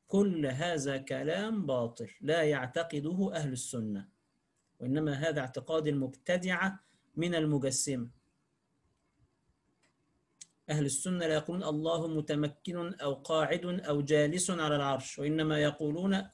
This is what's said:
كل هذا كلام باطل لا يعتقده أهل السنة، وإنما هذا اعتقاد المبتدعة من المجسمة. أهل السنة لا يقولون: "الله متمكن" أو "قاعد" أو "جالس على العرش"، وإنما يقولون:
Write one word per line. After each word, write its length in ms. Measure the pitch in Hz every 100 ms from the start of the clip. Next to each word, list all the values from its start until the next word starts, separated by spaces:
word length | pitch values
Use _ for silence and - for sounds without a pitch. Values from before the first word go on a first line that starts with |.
| _
كل 380 | 196 202 165 139
هذا 520 | 127 175 160 135 135
كلام 680 | 135 131 147 180 220 214 151
باطل 440 | 127 117 - 113 -
لا 220 | 135 165
يعتقده 880 | 151 139 127 165 165 147 151 185 190
أهل 180 | 165 147
السنة، 580 | 127 - 120 107 101 98 _ _ _ _ _ _ -
وإنما 340 | 123 147 151
هذا 280 | 139 160 151
اعتقاد 460 | 123 131 123 160 151
المبتدعة 920 | 143 131 - - 180 185 175 190 196 _ _ _ 151
من 200 | 175 170
المجسمة. 760 | 156 143 135 131 147 127 120 - _ _ _ _ _ _ _ _ _ _ _ _ _ _ _ _ _ _ _ _ _ _ - _ -
أهل 160 | 151 139
السنة 420 | - 185 180 165
لا 60 |
يقولون: 300 | 156 160 180
"الله 440 | 151 151 160 165 165
متمكن" 840 | 156 151 147 147 - - 175 170
أو 200 | 190 143
"قاعد" 520 | 135 - 160 143 175 180
أو 360 | 180 151 147
"جالس 480 | 143 151 147 180 185
على 260 | 170 151 147
العرش"، 440 | 139 135 - -
وإنما 400 | 143 156 156 151
يقولون: 680 | 147 147 151 165 196 196 196